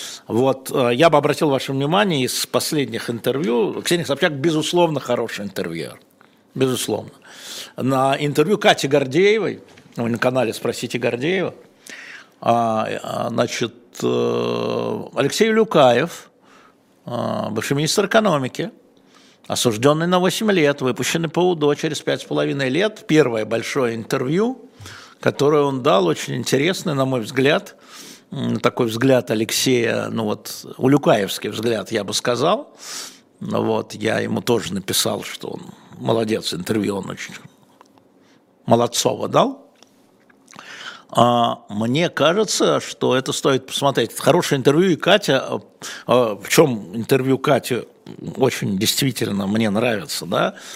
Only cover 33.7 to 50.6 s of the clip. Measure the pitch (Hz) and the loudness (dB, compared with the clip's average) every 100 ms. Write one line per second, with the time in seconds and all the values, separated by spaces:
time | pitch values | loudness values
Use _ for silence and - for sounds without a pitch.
33.7 | 110 110 104 107 107 110 107 110 113 - | -2 -4 -6 -4 -2 -2 -4 0 0 0
34.7 | 98 - 95 110 104 - - - - - | -8 -4 -2 -2 -4 -8 -12 -10 -12 -14
35.7 | - - - 127 113 110 104 - 87 90 | -20 -20 -8 -2 0 0 -2 -4 -8 -2
36.7 | 110 101 98 92 90 - - - _ _ | -2 0 -4 -8 -12 -12 -16 -20 _ _
37.7 | _ _ _ _ _ _ _ _ _ - | _ _ _ _ _ _ _ _ _ 2
38.7 | 117 120 - 127 107 107 143 240 262 - | 4 4 2 -2 -2 0 2 2 -2 -18
39.7 | _ _ _ _ _ _ _ _ - - | _ _ _ _ _ _ _ _ -20 -20
40.7 | - - - - 123 120 120 120 120 - | -16 -16 -18 -4 2 4 4 2 -2 -8
41.7 | 104 113 143 165 - 147 196 214 - 196 | -4 0 2 0 2 2 2 0 2 2
42.7 | 139 - - 127 127 139 - 147 131 - | 2 -2 -2 0 2 0 -2 0 0 -2
43.7 | - 139 131 113 - 131 170 - 139 139 | -2 0 0 -2 0 2 4 2 2 4
44.7 | 151 190 147 165 202 - 131 - 113 - | 4 4 2 4 2 4 0 0 -8 -10
45.7 | _ - - - 123 113 101 - - 151 | _ -14 -10 2 2 2 -2 2 4 6
46.7 | 110 87 113 107 135 131 131 151 120 - | 4 -6 -8 0 0 2 0 2 0 0
47.7 | 117 - _ - - - - 127 - 120 | -6 -6 _ -20 -14 -10 0 0 0 -2
48.7 | 95 110 - 139 - 110 101 98 110 110 | 0 0 0 -2 -2 -4 -2 0 0 2
49.7 | 101 120 104 - - 85 117 - - | 2 0 -2 -6 -8 -4 0 -2 -4